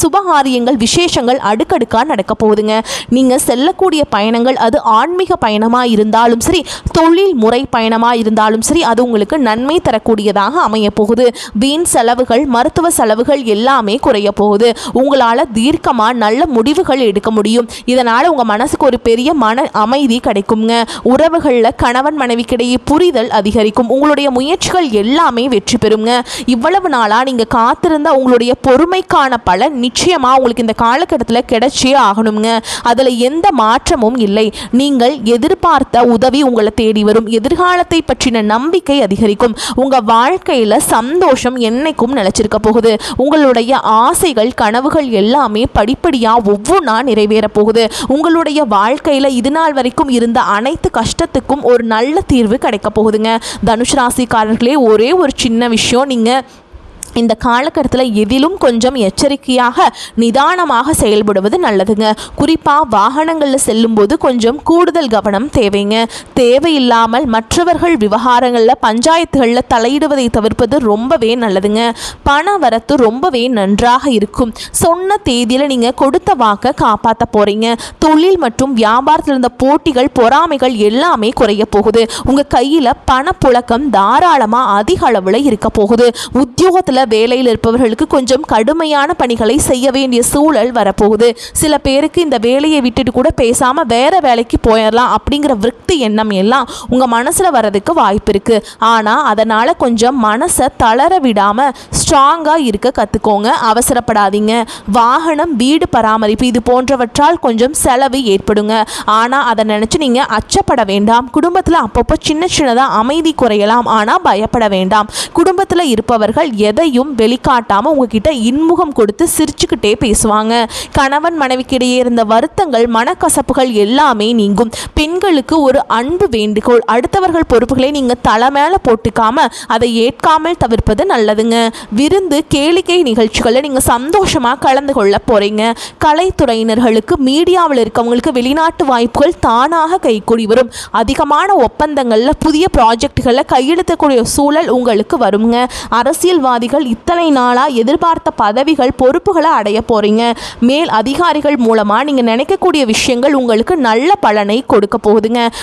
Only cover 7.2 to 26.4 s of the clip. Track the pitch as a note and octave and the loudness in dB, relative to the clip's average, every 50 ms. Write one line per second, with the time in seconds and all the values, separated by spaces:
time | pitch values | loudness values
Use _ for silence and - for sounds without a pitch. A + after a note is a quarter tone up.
7.2 | G4+ G4 E4+ A#3+ G#3+ A3 A#3 B3+ C#4 - - A#3 A3+ A3 A3 A3+ A#3 A#3+ B3 A#3 | 2 2 2 2 0 0 0 0 -2 -2 -2 -2 0 0 0 0 0 0 0 0
8.2 | A3 G#3+ A3 A3 G#3+ A3 A3 A3+ A3 - D4+ E4+ D#4+ A#3 A3+ A3 B3+ B3 A#3 G#3 | 0 0 0 2 2 2 0 0 0 0 0 0 0 0 2 0 0 0 0 -2
9.2 | A#3+ - D4+ D#4+ C4 A3 G#3+ A#3 B3+ C#4 D#4+ F4 - D4 A#3 G#3+ - - A3 G#3+ | -2 0 -2 -2 0 0 -2 -2 -2 -2 -2 0 0 0 -2 -2 0 0 0 0
10.2 | G3+ G#3+ F#3+ G3+ G3 A3 C#4+ F4+ D#4 A3 G#3+ A3 G#3 G#3 - - G#3 G3+ A#3 A3+ | 0 0 0 0 0 0 0 0 -2 0 0 0 -2 0 0 0 0 0 2 2
11.2 | B3+ A#3+ A#3 - - - - G#3 B3+ C#4 D4 D#4+ F4 - - C#4+ A3+ A#3 B3 A#3+ | 2 0 0 -4 -12 -8 -4 -2 0 0 0 0 -2 0 0 2 2 2 2 0
12.2 | B3+ - A#3 B3 D4+ C#4 A#3+ A#3 B3+ D#4 - - E4 E4+ D#4+ - A#3+ A3 G#3+ A3 | 0 0 0 0 0 2 0 0 0 0 0 0 0 0 0 0 0 0 0 0
13.2 | B3 C4 C#4 C#4+ B3+ A3+ G#3 G3+ A#3 C4+ C#4 B3+ A3+ G3 G#3 C#4+ - D4 A#3+ G#3 | 0 0 0 0 0 -2 -2 0 2 2 2 0 0 -2 -2 -2 0 0 0 0
14.2 | G#3 G3+ G3+ - G3+ G#3 G#3 G3+ A#3 A#3 A3 - - C4 - A#3 C4 C#4+ C#4+ C4+ | 0 -2 -2 0 0 2 2 2 2 2 0 -2 -6 -4 -2 0 0 2 2 2
15.2 | A#3+ A3+ A#3 B3+ E4 C4+ G#3 A3 A3+ C#4 D#4+ E4 - E4+ C4+ A#3 G#3+ A3+ B3+ A#3 | 2 2 2 0 -2 -2 -2 -2 0 0 0 -2 -2 -2 0 0 0 0 0 0
16.2 | G#3+ G#3+ A3 C4 F4 D#4+ B3+ A3+ A3 C4+ D4+ F4+ F4+ - C4+ C#4 B3 G#3+ G3 G3+ | 0 0 0 0 0 0 0 0 0 0 0 0 0 0 0 0 0 0 0 0
17.2 | - - A3+ G#3+ G3+ G#3+ A3+ A#3+ A#3+ A3+ - - - B3 B3 C4 B3 A#3 A3+ A#3+ | -2 -2 -2 0 0 0 0 0 -2 -2 -6 -8 -4 -2 0 0 2 2 2 2
18.2 | D4 F4+ D#4+ C4 A#3 A3 G#3 G#3+ B3+ D4+ - - - C4 A#3+ A#3+ - A#3 A3+ A#3 | 2 2 2 0 0 0 0 -2 -2 -2 -2 0 0 0 0 0 0 0 0 0
19.2 | B3+ D4+ E4+ C#4+ A#3 G#3+ A3+ B3+ D4+ - - G#3 G#3+ A3 B3+ C#4+ C#4+ A#3 A3+ B3 | 0 0 0 0 0 0 0 0 -2 -2 -2 -2 0 0 0 0 0 0 0 0
20.2 | - - G#3+ G3+ G3 - A3+ G#3+ A3 A3+ A#3 A#3 A#3 - - - - A3+ B3+ C4+ | -2 -2 -2 -2 -2 -2 -2 0 0 0 0 0 -2 -4 -6 -4 -2 0 2 2
21.2 | D#4 E4 D#4+ E4+ - D4 B3 A#3+ A3 A3+ - - C#4+ B3 A#3+ B3+ C4+ D4+ D#4 D4 | 2 2 0 0 0 2 2 2 2 0 0 0 -2 0 0 0 -2 -2 -2 -2
22.2 | C4 A#3+ A#3 A#3 A3+ - B3+ A#3 A#3+ A#3+ B3 B3 - - C#4+ D#4+ F4+ F4 C#4 A3+ | -2 -2 -2 -4 -4 -4 -4 -2 -2 -2 -2 -2 -2 0 0 2 2 2 2 0
23.2 | A3+ A#3+ - A3 F#3+ G#3+ G#3 A#3 G#3 G#3+ G#3 B3 A#3+ A3 C4 C4+ D4 D4+ D4 C#4 | -2 -2 -2 -2 -2 0 0 0 0 0 0 -2 -2 0 0 0 2 2 0 0
24.2 | C#4+ C#4+ B3+ B3 C4 D4 F4+ F4+ - - - F4+ E4+ C4 G#3+ G#3 G3+ F#3+ F#3 D#4+ | 0 0 0 -2 -2 -2 -2 -4 -4 -2 -2 -2 -2 0 0 -2 0 0 0 0
25.2 | E4+ D4 A#3+ A#3 B3 C#4 B3 G3+ - - B3 A3+ - G#3+ A3 A3 A3 A#3 B3 B3 | 0 0 0 -2 -2 0 -2 -2 -2 -2 -2 0 0 0 0 0 0 0 0 -2
26.2 | B3+ - - - | -2 -6 -10 -8